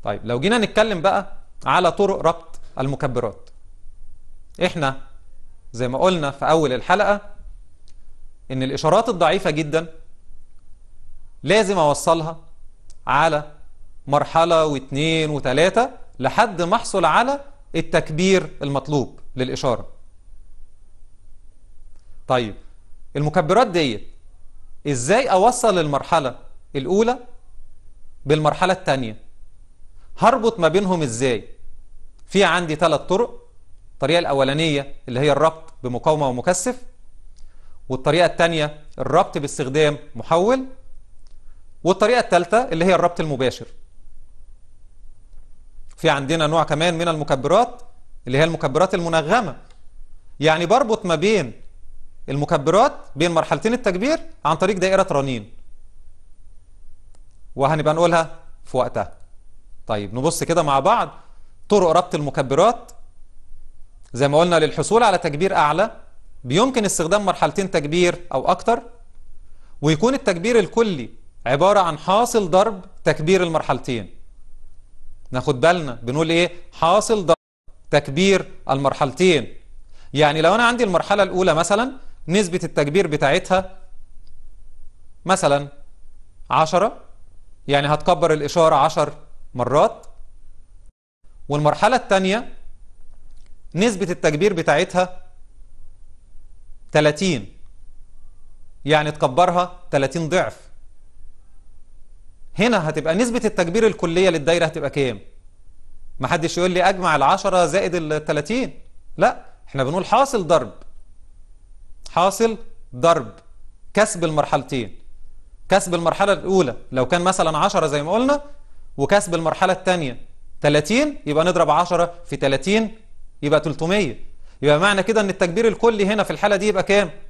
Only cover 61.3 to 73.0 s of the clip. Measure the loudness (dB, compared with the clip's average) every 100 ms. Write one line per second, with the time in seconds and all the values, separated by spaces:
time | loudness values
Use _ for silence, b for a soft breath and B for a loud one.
61.3 | -18 -18 -18 2 4 6 4 2 -2 -2
62.3 | -2 0 4 4 2 -8 -18 -18 -16 -16
63.3 | -16 -12 -10 -10 -12 -14 -16 -12 0 2
64.3 | 4 6 4 2 0 2 4 4 4 0
65.3 | -2 0 4 2 2 0 -2 -18 -18 -16
66.3 | -14 -2 2 2 2 0 0 0 2 2
67.3 | 0 0 0 -2 -2 0 2 2 2 -4
68.3 | -4 0 0 2 0 -2 -18 -18 -16 -12
69.3 | -12 -12 -16 -14 -4 0 4 2 2 0
70.3 | 0 2 4 4 2 2 0 -6 -12 -18
71.3 | -8 -2 4 6 6 4 0 2 2 4
72.3 | 2 4 4 4 0 -12 -4